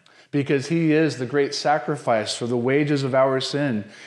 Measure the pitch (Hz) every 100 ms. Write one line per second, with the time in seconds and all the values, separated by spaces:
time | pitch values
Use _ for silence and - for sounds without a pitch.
0 | _ _ _ 131 139 143 - 170 160 151
1 | 160 123 131 143 139 - 151 147 - 143
2 | - 113 110 - 120 123 120 143 147 143
3 | 135 131 135 131 131 143 143 107 101 -